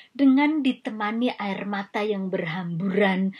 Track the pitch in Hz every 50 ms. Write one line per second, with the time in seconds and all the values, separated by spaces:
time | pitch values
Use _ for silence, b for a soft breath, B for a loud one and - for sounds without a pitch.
0 | B B - 254 277 269 262 277 294 302 320 311 269 262 247 - - 226 214 214
1 | 208 208 226 226 247 247 - - 214 196 190 196 202 202 202 196 202 - - 214
2 | 208 214 202 196 190 185 185 185 175 165 160 190 175 170 170 160 196 196 185 196
3 | 202 190 185 185 190 190 190